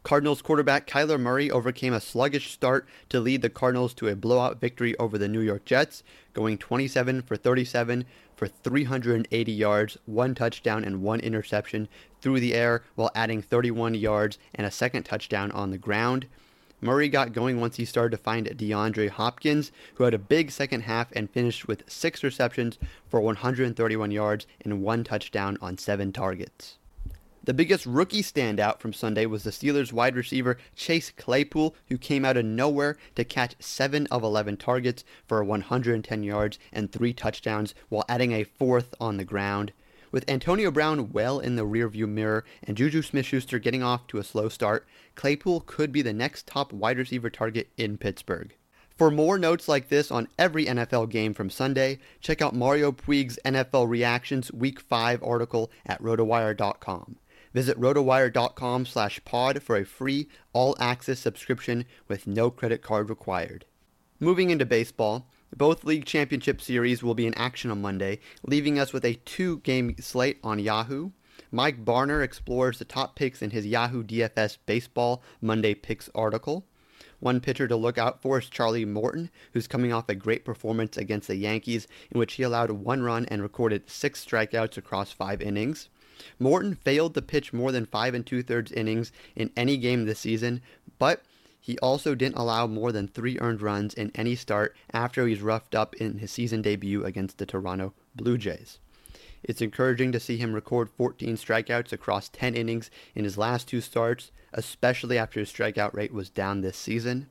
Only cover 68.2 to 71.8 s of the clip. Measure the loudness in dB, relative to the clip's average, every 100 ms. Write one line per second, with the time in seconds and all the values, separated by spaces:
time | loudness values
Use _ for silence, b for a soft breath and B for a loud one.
68.2 | B B 0 0 2 0 0 0 -2 -2
69.2 | -8 -4 -2 -2 0 0 0 -4 -4 0
70.2 | 0 -2 -4 -2 0 0 -2 -6 -8 -12
71.2 | B B B 0 0 0